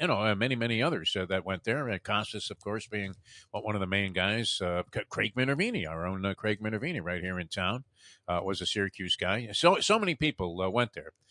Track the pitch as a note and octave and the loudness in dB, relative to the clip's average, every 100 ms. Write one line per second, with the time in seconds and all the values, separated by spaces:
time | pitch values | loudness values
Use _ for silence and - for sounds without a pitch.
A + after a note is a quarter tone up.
0 | E3+ G#2+ G#2+ G2 B2+ B2 A#2 A2+ D3+ A#2 | 0 4 4 4 2 2 0 2 2 2
1 | - G2 F2+ F#2+ F2+ F#2 A2+ C#3 B2+ F#2+ | 0 -2 0 0 0 -4 -2 -2 -2 -4
2 | - G#2 G#2+ G#2+ - G2 G2+ G#2+ - G#2+ | 0 0 0 -6 -8 -8 -6 -6 -4 -6
3 | G2 F#2 - - - G#2 G#2+ G#2 F#2 G2 | -6 -10 -18 -20 -10 -6 -2 0 2 2
4 | F#2+ F2 G2 A2 A2 - F2+ F2 - A2 | 2 2 2 2 0 0 0 0 -2 -6
5 | - - G#2+ B2+ C3 C#3+ A3+ G3+ D#2 E2 | -6 -2 -2 0 0 0 0 -2 -4 -4
6 | F2+ F#2+ G2 F#2+ G#2+ G#2 G#2+ G#2+ D#3 D3 | -4 -2 -2 0 -2 -2 -2 -4 -4 -4
7 | E2+ F2+ F2+ F2+ E2 G2 F#2 B2 - _ | -4 -4 -4 -4 -4 -2 0 -2 -6 _
8 | - - - F2+ G2 F#2+ F2+ G#2+ G2 - | -20 -16 -2 -2 0 -2 -2 0 -2 -2
9 | F2+ - F#2 A2 A2 - E3+ G3 - A3 | -2 0 2 0 -2 4 6 6 4 4
10 | F#3+ D3 D#3 - F2+ F2 F#2 A2+ A#2 - | 4 0 0 0 -4 0 2 2 0 -2
11 | D#2+ _ _ | -14 _ _